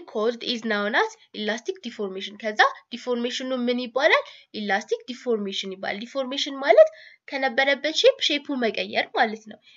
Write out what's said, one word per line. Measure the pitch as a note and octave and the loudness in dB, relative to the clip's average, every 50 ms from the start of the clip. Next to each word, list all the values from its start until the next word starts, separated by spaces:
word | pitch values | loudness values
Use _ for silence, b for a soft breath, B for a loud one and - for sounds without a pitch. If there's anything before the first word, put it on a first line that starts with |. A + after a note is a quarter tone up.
| F4 | -6
caused | - - A3+ G#3+ A3+ A#3+ A#3 - | -8 -6 -4 -2 -2 -2 -4 -4
is | - B3 A3+ A3+ | -6 -6 -4 -4
known | A3+ G#3+ G#3 G3+ G#3 A#3 | -4 -2 -2 -2 0 0
as | D#4 A4 A4 - - b b | 0 0 0 -4 -10 b b
elastic | b G3+ G#3+ G#3 G#3+ A#3 - - F#4+ - | b -8 -4 -4 -4 -4 -6 -8 -10 -8
deformation። | - A#3+ - - G#3 F#3+ F#3+ F#3+ G3+ G3 G#3 | -10 -12 -8 -8 -8 -8 -8 -8 -10 -12 -12
ከዛ | G3+ A3+ G#3+ G#3+ A3+ F#4+ C#5 - B B B | -10 -8 0 4 4 4 4 4 B B B
ዲፎርሜሽኑ | - A#3+ - B3+ B3 A#3+ A#3+ B3 A#3+ - C4+ B3+ C4 B3+ | -16 -10 -6 -4 -2 -2 -2 -4 -4 -6 -6 -4 -4 -2
ምን | A#3+ A#3+ B3 B3 | 0 0 0 -2
ይባላል? | B3 A#3 - C4 C#4+ E4+ A4 C#5+ - B B B B B B | -2 -4 0 2 4 4 4 4 2 B B B B B B
ኢላስቲክ | G#3 G#3+ G3+ G3 G3+ A3+ - A4 A#4+ - | -8 -4 -2 -2 -2 -2 -2 -6 -6 -6
ዲፎርሜሽን | - B3 B3 - B3+ A#3 G#3+ G3+ G3 G3 - - G3 F#3 | -8 -14 -8 -4 -2 -2 -2 -2 -4 -6 -6 -6 -8 -10
ይባላል። | F#3+ G3 - - G3+ | -8 -8 -6 -6 -8
ዲፎርሜሽን | A3+ A#3+ - C#4 C4+ B3 C4+ C#4 - D4+ C#4 C4+ | -8 -8 -4 -4 -4 -4 -4 -6 -6 -6 -6 0
ማለት | C4+ D4 F4 C#5 D#5 D#5+ - B B B B B B - | 4 6 10 10 8 8 6 B B B B B B -10
ከነበረበት | C#4+ C4+ C4+ C4 A3+ B3+ C4+ C#4 C#4 C4+ C#4 D4+ D#4 | -4 -2 -2 0 2 2 2 2 2 2 0 -2 0
ሼፕ | - - B4 C5+ - | 4 6 6 6 4
ሼፑ | - - D#4 C#4+ C#4+ - C#4+ | 2 -2 -2 -2 -2 -4 -4
መቀየር | B3+ B3 A3 - - F#3+ G3+ A3+ A3+ D4+ - - | -2 -2 -2 -2 -2 -4 -4 -2 -4 -4 -2 0
ማለት | G4 B3+ A3 G#3 A3 - | 0 0 0 -2 -6 -12
ነው። | G#3+ - - B B B | -16 -20 -20 B B B